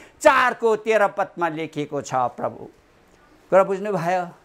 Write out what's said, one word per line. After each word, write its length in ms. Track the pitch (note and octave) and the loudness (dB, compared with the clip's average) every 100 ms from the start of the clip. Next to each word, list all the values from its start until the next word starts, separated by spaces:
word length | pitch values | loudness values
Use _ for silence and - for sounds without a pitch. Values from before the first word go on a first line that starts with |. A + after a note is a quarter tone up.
| - - | -18 2
चारको 560 | D4 C4 B3 - A3+ G#3+ | 4 6 2 0 0 0
तेह्र 320 | A3 A3 G3 | 0 2 2
पदमा 400 | G3+ F#3+ - E3 | 0 -6 -4 -4
लेखिएको 520 | D#3 D#3 D3 C#3+ C#3+ | -4 -6 -8 -6 -6
छ। 140 | A#2 | -4
प्रभु 500 | C3 A#2+ - A#2+ A2 A2+ _ _ _ _ _ _ _ _ | -2 -2 -4 -8 -8 -18 _ _ _ _ _ _ _ _
कुरा 140 | F#3 | 2
बुझ्नुभयो? 640 | F#3 F#3 G#3+ F3+ E3 F#3 F3 - | 2 -2 -4 -4 -2 -2 -4 -12